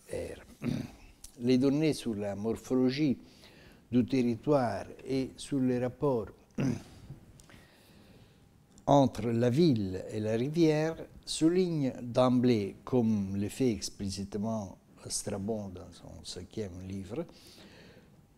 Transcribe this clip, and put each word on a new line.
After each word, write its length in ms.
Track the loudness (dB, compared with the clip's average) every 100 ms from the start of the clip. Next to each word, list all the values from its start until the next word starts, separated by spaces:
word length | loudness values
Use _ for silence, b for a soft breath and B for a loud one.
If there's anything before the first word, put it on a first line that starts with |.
| -12
ère. 380 | -10 -8 -12 -18 -8
<clears throat> 60 | -4 -4 -6 B B B -20 -4
Les 180 | 2 4
données 360 | 4 2 2
sur 200 | 0 -4
la 220 | -4 -6 -4
morphologie 840 | -4 -4 -2 2 2 2 0 0 B B B B B B B
du 160 | 0 2
territoire 800 | 2 0 0 2 2 2 -4 -8 -12
et 260 | -4 -4 -4 -8
sur 220 | -4 0
les 220 | 2 0
rapports 480 | -2 -2 0 0 -4 -12 _ -4
<clears throat> 60 | -2 -2 -8 B B B -20 -20 -20 b b b b b b b b b b b _ -6 4
entre 420 | 6 6 2 -2
la 200 | 2 2
ville 540 | 6 6 4 0 -6 -6
et 80 | -4
la 160 | 0 0
rivière 600 | 0 4 4 4 0 -4 -12 -16
soulignent 680 | -10 2 4 4 2 2 0 -2
d'emblée, 760 | -2 2 4 6 4 4 0 -6
comme 520 | -2 2 2 2 0 -2
le 120 | -4
fait 220 | 0 0
explicitement 1080 | 0 -6 -8 -6 -6 -6 -6 -4 -4 -8 -14 -20 -18 -10
Strabon 640 | -8 -6 -6 -4 -6 -6
dans 200 | -12 -16
son 340 | -18 -18 -16
cinquième 560 | -14 -14 -12 -10 -8 -10 -10
livre, 400 | -10 -8 -10 -10 B B B B B B B B B -20